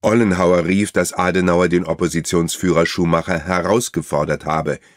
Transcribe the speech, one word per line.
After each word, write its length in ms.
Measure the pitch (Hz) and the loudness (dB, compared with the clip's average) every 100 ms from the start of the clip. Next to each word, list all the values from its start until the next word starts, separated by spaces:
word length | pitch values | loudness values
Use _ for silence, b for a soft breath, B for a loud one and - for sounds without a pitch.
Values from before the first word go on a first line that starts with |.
Ollenhauer 600 | 107 117 110 90 90 90 | 2 2 2 2 4 2
rief, 300 | 82 95 104 | 2 0 0
dass 180 | - 90 | -2 -2
Adenauer 560 | - 90 90 90 87 90 | 0 0 2 2 2 2
den 160 | 87 | 2
Oppositionsführer 1000 | 85 80 87 82 78 87 85 - 92 82 85 | 0 -2 -2 -2 -2 -2 -2 -2 0 2 0
Schumacher 540 | - 85 82 82 87 | 0 0 0 -2 -6
herausgefordert 1040 | 80 90 87 107 120 - 76 73 73 73 78 | -2 -2 0 0 0 -8 -4 -4 -2 -4 -2
habe. 340 | 78 78 69 b | -4 -2 -6 b